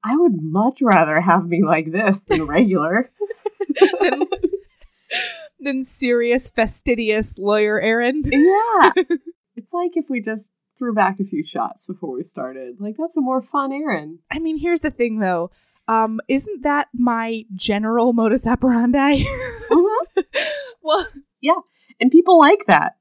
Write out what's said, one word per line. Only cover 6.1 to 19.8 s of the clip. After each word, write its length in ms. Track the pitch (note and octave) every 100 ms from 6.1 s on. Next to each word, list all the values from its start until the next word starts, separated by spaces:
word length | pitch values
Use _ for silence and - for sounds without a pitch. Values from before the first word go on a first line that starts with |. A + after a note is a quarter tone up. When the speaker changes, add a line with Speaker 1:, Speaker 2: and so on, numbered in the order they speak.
| A#3+ A#3 B3+ -
Speaker 2:
fastidious 880 | - A3 - - A#3+ A3 G#3+ G#3+ -
lawyer 420 | G3 G#3+ G#3 G#3+
Erin. 420 | G#3+ A3+ A#3+ D4
Speaker 1:
Yeah. 680 | A#3 C4 E4 G4 A#4 G#4 C4 -
<laughs> 60 | - E4+ - - _ -
It's 160 | -
like 240 | F4 F4 F4
if 140 | D4+
we 100 | B3+
just 300 | G#3+ A3 - _ _ _
threw 160 | B3
back 280 | G#3+ F#3+ G3
a 40 |
few 200 | G3 -
shots 420 | D#3 - - - -
before 260 | F3+ D#3+
we 120 | B2+
started. 560 | E3+ - B2+ C4 B3+ A#3+
Like, 160 | G3+ A3
that's 180 | E4 D#4+
a 40 |
more 200 | C4 C4
fun 320 | B3+ C#4+ C#4
Erin. 460 | C#4 D4+ F3+ D3+ E3+ _
Speaker 2:
I 80 | D#4
mean, 180 | E4 D#4
here's 220 | E4 E4+
the 100 | D4+
thing, 300 | - A#3+ A3
though. 320 | F#3+ F3 F3 _ _ _ -
Um, 340 | A3+ A3 A3 -
isn't 360 | C4+ G#4 F#4
that 240 | D4 C#4+ C#4
my 520 | A#3+ A#3+ A#3 A3+ A3+ A3+
general 580 | F#3 - G3+ A3 A#3 A#3+
modus 340 | A#3 A3 G3+ A3+
operandi? 760 | B3 C4 A#3 B3 C#4 C#4 C#4 G4
<laughs> 40 | C5 B4+ A#4+ A#4
Speaker 1:
Mm-hmm. 500 | F4